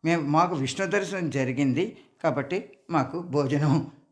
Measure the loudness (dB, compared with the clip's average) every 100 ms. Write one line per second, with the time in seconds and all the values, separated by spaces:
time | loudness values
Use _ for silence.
0 | 0 0 2 2 2 0 -4 -2 0 0
1 | -2 -4 -2 0 -2 2 2 2 -2 -6
2 | -20 _ -2 0 -2 -6 -6 -20 -4 -2
3 | -2 -6 -2 0 2 2 4 2 0 -14
4 | _